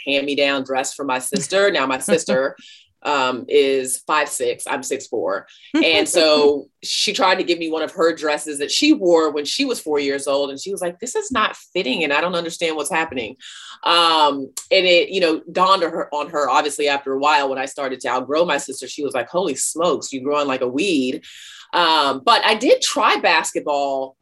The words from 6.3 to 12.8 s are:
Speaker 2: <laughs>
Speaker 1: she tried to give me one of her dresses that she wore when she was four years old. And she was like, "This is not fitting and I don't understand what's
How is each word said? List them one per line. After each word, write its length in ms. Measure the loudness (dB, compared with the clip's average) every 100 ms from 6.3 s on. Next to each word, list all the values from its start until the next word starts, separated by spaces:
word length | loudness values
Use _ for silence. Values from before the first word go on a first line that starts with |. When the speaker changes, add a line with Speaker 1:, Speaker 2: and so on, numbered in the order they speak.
| 6 4 2 -4
Speaker 2:
<laughs> 80 | _
Speaker 1:
she 300 | -8 -4 -2
tried 220 | 0 2
to 100 | 2
give 140 | 0 -2
me 120 | -2
one 120 | -4
of 100 | -4
her 220 | 0 0
dresses 460 | 0 -2 -4 -4 -6
that 100 | -4
she 240 | 2 4
wore 360 | 4 6 4 4
when 140 | 0
she 220 | -4 -2 -2
was 120 | -2
four 200 | -2 0
years 280 | 0 -2 0
old. 220 | 0 -2
And 100 | -6
she 140 | -8
was 80 | -6
like, 180 | -6 -6
"This 140 | -8
is 160 | -6 -4
not 240 | -2 -2
fitting 480 | -4 -8 -4 -2 -2
and 80 | 0
I 80 | 0
don't 120 | 0
understand 420 | -2 -6 -4 -4
what's 140 | -4